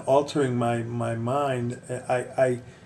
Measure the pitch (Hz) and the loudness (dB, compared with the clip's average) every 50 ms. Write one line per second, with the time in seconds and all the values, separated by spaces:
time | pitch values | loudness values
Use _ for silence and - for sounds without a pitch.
0 | - - 135 143 143 147 - 151 139 127 123 120 120 120 117 117 117 117 120 120 | 0 4 4 4 4 2 2 0 2 2 2 2 2 2 0 0 -2 -4 -4 -4
1 | 117 117 117 113 117 120 135 143 147 135 131 123 120 120 120 - - - 127 123 | -2 -2 -2 -2 -2 -2 0 0 0 0 0 -2 -2 -4 -4 -6 -8 -8 -8 -8
2 | - - 127 123 123 - - - 131 127 123 123 - - - - - | -2 -2 -2 -2 -2 -2 0 2 2 4 2 0 -4 -12 -20 -20 -20